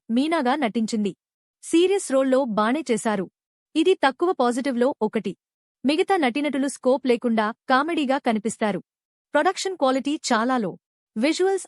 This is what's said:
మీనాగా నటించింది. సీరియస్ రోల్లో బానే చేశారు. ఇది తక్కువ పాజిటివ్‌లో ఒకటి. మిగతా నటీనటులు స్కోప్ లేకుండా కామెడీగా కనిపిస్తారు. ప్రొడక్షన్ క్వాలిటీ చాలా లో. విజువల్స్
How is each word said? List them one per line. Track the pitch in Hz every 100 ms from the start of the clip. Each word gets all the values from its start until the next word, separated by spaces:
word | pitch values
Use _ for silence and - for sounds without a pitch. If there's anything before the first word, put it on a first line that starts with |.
| _
మీనాగా | 233 302 330 247 320
నటించింది. | 247 233 220 220 202 - _ _ _ _
సీరియస్ | - 330 370 392 -
రోల్లో | 262 269 254 269
బానే | 208 214 269
చేశారు. | 226 220 226 208 170 _ _ _ _
ఇది | 302 330 381
తక్కువ | 277 254 349
పాజిటివ్‌లో | 370 240 240 277 240 247 -
ఒకటి. | 214 220 202 170 _ _ _ _
మిగతా | 247 311 381 381
నటీనటులు | 262 233 294 269 269
స్కోప్ | - 254 262 262
లేకుండా | 233 247 226 214 233 -
కామెడీగా | 262 302 330 262 277
కనిపిస్తారు. | 262 220 226 - 214 185 - _ _ _ _
ప్రొడక్షన్ | 285 330 381 381 370
క్వాలిటీ | 262 262 269 302
చాలా | - 226 240 254
లో. | 190 165 _ _ _ 214
విజువల్స్ | 269 320 381 392